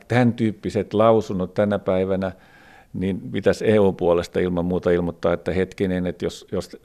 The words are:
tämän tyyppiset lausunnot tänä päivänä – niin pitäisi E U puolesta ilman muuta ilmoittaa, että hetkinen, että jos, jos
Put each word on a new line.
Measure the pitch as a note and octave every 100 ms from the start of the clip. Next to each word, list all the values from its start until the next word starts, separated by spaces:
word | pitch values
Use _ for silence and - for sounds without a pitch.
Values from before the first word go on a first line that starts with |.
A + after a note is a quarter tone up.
| -
tämän | A#2+ A#2+
tyyppiset | A2+ A2+ G#2 F#2+ G#2+ F#2+
lausunnot | G#2 A2 A2+ G2+ G2 F#2
tänä | - G#2 G2+
päivänä – | - F#2 F#2+ F#2+ F#2+ F#2 _ - - - _
niin | - F#2 F#2+ C3
pitäisi | G2+ G2 F#2 -
E | G#2+
U | G2
puolesta | F2+ F2 E2+ E2+ F#2
ilman | F2+ F2+ F2
muuta | F2+ F2+
ilmoittaa, | F2 E2+ E2+ F2
että | F2 -
hetkinen, | E2+ F#2 - G2 F#2 F2+
että | E2 F2+
jos, | - -
jos | F#2+ - -